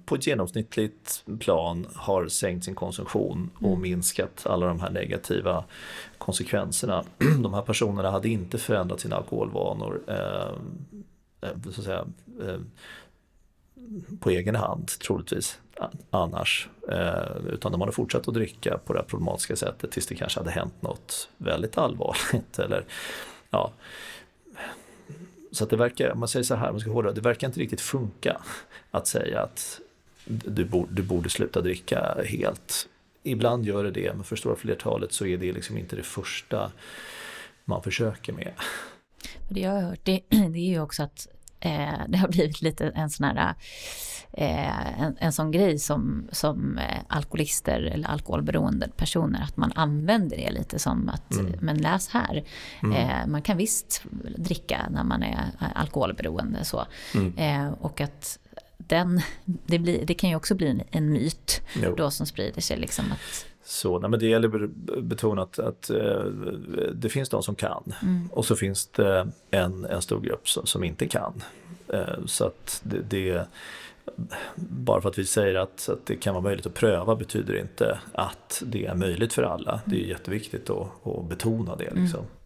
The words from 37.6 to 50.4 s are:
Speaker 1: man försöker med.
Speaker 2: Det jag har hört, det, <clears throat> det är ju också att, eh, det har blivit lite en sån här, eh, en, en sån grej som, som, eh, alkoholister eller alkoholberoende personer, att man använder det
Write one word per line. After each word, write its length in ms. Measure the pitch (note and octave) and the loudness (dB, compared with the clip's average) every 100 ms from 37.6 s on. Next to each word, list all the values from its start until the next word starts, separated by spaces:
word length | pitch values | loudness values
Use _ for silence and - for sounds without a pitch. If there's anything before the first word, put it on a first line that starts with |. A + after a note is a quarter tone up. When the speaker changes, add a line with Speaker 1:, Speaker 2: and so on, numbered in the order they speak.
Speaker 1:
man 180 | - F#2+ | -4 -4
försöker 500 | F#2+ - A2 G#2+ - | -2 0 0 -2 -6
med. 200 | - - - - - - - _ - - - - | -8 -8 -8 -8 -8 -12 -18 _ -18 -16 -10 -6
Speaker 2:
Det 120 | F#3+ | -2
jag 100 | F#3 | 0
har 100 | G3+ | 2
hört, 180 | F3+ F3+ | 0 0
det, 180 | - F#3 | 2 2
<clears throat> 40 | - | 6
det 80 | A3 F3+ E3 | 6 8 4
är 120 | F3+ | 2
ju 100 | E3+ | 2
också 220 | D3+ - | 0 -2
att, 240 | D3 - - - - - | -4 -6 -16 -16 -20 -6
eh, 320 | E3+ D3+ D3 D3+ - | -2 0 0 -2 2
det 100 | F#3 | 4
har 100 | F#3 | 6
blivit 340 | F3 D3+ D3+ | 6 4 2
lite 260 | D#3+ D#3 D3+ | 0 0 0
en 220 | - D3+ | 0 -2
sån 140 | - C#3+ | 2 2
här, 280 | - - - - - - - - - - | 4 2 0 -8 -12 -10 -10 -8 -10 -10
eh, 720 | - D3+ - - G#1 - - | -2 0 2 0 0 -2 -2
en, 140 | D3+ - | -2 0
en 120 | E3 | 0
sån 180 | D3 D#3 | 2 2
grej 280 | E3 G3 D3 | 6 6 4
som, 500 | - D3 - C#3 - | 2 2 2 -2 -4
som, 460 | - D3+ - C3+ - | 0 0 2 0 0
eh, 200 | C2+ - - | -2 -4 -2
alkoholister 720 | D#3 - E3 D3 - - - | -2 0 0 0 0 2 2
eller 260 | - D3+ - | 2 -2 -2
alkoholberoende 800 | D3 - - D3+ D#3 - - - - | -2 -2 0 2 2 2 2 0 0
personer, 460 | - F3 E3 - | 0 2 2 0
att 140 | C#3+ - | -2 0
man 160 | - | 0
använder 640 | - D3+ D3 D#3 A3+ E3+ | 2 2 2 4 4 4
det 140 | - | 0